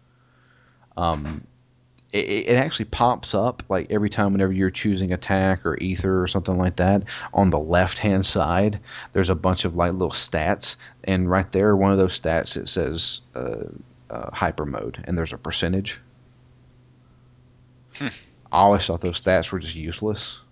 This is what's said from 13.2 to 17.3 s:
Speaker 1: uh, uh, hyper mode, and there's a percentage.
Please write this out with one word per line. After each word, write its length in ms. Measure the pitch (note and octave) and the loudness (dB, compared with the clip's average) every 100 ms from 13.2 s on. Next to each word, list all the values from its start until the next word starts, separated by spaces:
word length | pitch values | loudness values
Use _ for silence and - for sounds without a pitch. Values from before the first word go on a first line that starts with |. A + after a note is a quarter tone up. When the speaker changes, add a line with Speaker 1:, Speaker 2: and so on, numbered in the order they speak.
| - B1+ | -8 -10
Speaker 1:
uh, 280 | B1+ G#1+ - - - - - | -8 -8 -10 -14 -20 -20 -14
uh, 200 | A#1 A1+ | -12 -10
hyper 320 | - F2 D#2 D2 | -2 -2 -2 -6
mode, 380 | A#1+ A1 - - | -6 -8 -10 -4
and 120 | E2+ | -4
there's 160 | D#2+ | -4
a 40 | - | -6
percentage. 640 | - - E2+ F#2+ F#2+ - - _ _ _ _ _ _ _ _ _ _ _ _ | -6 -4 -2 -2 -4 -10 -18 _ _ _ _ _ _ _ _ _ _ _ _